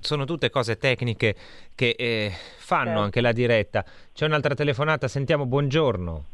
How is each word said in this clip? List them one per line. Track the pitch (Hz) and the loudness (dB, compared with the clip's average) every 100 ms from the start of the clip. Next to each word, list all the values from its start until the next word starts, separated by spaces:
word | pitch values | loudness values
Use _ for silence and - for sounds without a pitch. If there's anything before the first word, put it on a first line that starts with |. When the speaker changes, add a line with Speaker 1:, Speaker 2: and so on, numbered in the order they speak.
Speaker 1:
sono | - 147 | -4 -4
tutte | 135 165 123 | -2 -2 -2
cose | 139 113 107 | 0 -2 0
tecniche | 135 123 120 104 113 - - - - | 0 0 -2 0 0 0 -8 -20 -12
che, | - 120 117 | 0 0 2
eh, | 120 110 104 87 - - | 0 0 -2 -6 -14 -12
fanno | - 170 120 | -2 0 2
Speaker 2:
Certo. | 107 | 0
Speaker 1:
anche | 101 120 | 0 2
la | 120 | 2
diretta. | 117 120 117 98 107 - - - | 2 4 2 2 -2 -4 -10 -14
C'è | - | -4
un'altra | 151 151 143 | 0 2 0
telefonata, | 139 147 123 151 156 131 | 0 0 0 0 0 -2
sentiamo, | 143 135 147 131 | -2 0 0 2
buongiorno. | 139 143 156 143 98 87 80 - | 0 2 2 2 0 -4 -8 -10